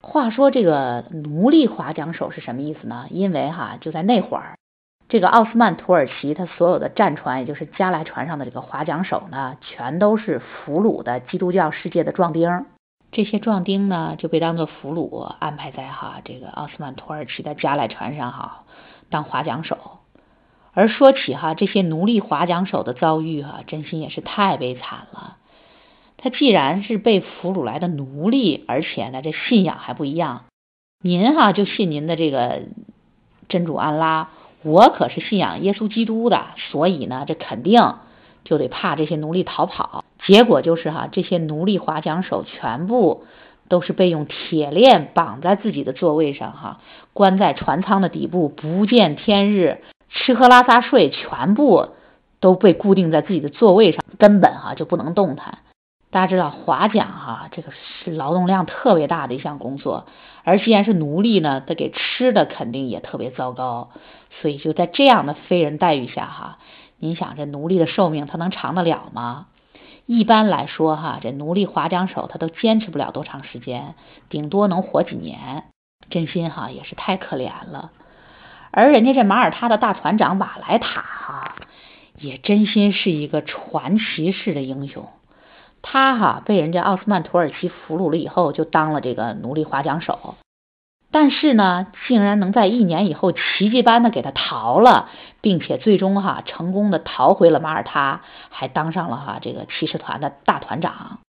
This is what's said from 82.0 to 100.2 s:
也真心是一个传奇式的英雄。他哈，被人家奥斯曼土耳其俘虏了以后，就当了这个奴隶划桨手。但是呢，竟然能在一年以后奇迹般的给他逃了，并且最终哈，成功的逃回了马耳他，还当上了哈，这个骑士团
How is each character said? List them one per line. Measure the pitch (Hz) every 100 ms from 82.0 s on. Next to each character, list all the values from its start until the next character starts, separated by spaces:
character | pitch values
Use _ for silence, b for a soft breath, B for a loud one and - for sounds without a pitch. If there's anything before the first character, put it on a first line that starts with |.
| B -
也 | 143 131
真 | - 208 208
心 | 220 202
是 | 190 202
一 | 156 147
个 | 151
传 | 147 - - 156 - 214
奇 | 214 - 160
式 | 190 -
的 | 143
英 | 131 135 139
雄。 | - - _ _ b b b b b
他 | - 269 269
哈， | 247 180 -
被 | - 202
人 | 156
家 | 175
奥 | 170 190
斯 | -
曼 | 190
土 | 165 175
耳 | 151
其 | - 175
俘 | - - 156
虏 | 175
了 | 165
以 | 147
后， | - 165
就 | 143 160
当 | 165 156
了 | 147
这 | 127
个 | 120 113
奴 | - 101
隶 | 151
划 | 151 139
桨 | 147 151
手。 | - - - - _ _ _ _ _ _ _
但 | 302 294
是 | - 311
呢， | 226 190 180 190 - -
竟 | 240
然 | 202 208
能 | 185
在 | 220 196
一 | 240
年 | 185 160 202
以 |
后 | 143 185
奇 | 170 - - 202
迹 | 247
般 | 233 233
的 | 233
给 | 135
他 | 123
逃 | - - 131 113 147
了， | 247 156 B B B B
并 | 220 170
且 | - -
最 | 220 185
终 | 190 202
哈， | 190 -
成 | - - 170
功 | 190 208
的 | 165
逃 | - - 135
回 | 190 170
了 | 156
马 | 160
耳 | 156
他， | 113 151 139 160 B B B
还 | - 127
当 | 160 160
上 | 175 165
了 | 123
哈， | 139 104
这 | 120
个 | 123
骑 | 110 - 156
士 | 156
团 | - 139